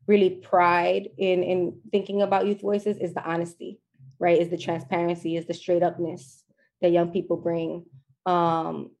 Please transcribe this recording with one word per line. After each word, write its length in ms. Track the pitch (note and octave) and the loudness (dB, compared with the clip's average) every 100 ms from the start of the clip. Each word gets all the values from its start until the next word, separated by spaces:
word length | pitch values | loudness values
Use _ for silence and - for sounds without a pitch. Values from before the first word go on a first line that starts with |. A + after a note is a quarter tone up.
| - | 2
really 240 | G#3 F#3 | 4 4
pride 800 | F3+ - F3+ F3 F3 F3+ F#3+ G3+ - | 0 0 4 4 4 2 0 -4 -4
in, 260 | F#3+ F3+ | 0 0
in 360 | F3 F3+ F3 - - | 0 -2 -2 -6 -4
thinking 320 | G3+ G3 G3+ | -2 -2 -2
about 240 | G3 G3 G3 | 0 2 0
youth 140 | G3+ | -2
voices 360 | G3+ G#3 G#3 G#3 | -2 -2 -2 -4
is 160 | E3+ | -4
the 100 | E3 | -6
honesty, 560 | E3 E3+ E3+ - - G#3 _ _ - - | -4 -4 -4 -10 -16 -16 _ _ -20 -2
right? 240 | F3 E3+ | 2 4
Is 80 | E3+ | 2
the 80 | E3+ | -4
transparency, 800 | F3+ E3 C3+ E3+ E3+ E3+ E3+ E3 | -4 -6 -4 -2 -2 -2 -4 -6
is 100 | E3 | -6
the 80 | |
straight 300 | E3+ - F3 | -8 -2 2
upness 600 | F3 F3 E3 A#2+ - - _ _ _ - | 2 -2 -8 -8 -16 -20 _ _ _ -2
that 100 | F3+ | 2
young 200 | E3+ E3+ | 4 2
people 260 | F3+ E3+ E3 | -2 -4 -4
bring. 480 | E3+ E3+ E3 F3 - - _ _ F#3 | -2 -4 -4 -8 -14 -20 _ _ 0
Um, 680 | F3 E3+ E3 E3 D#3 - _ | 2 2 0 -2 -8 -12 _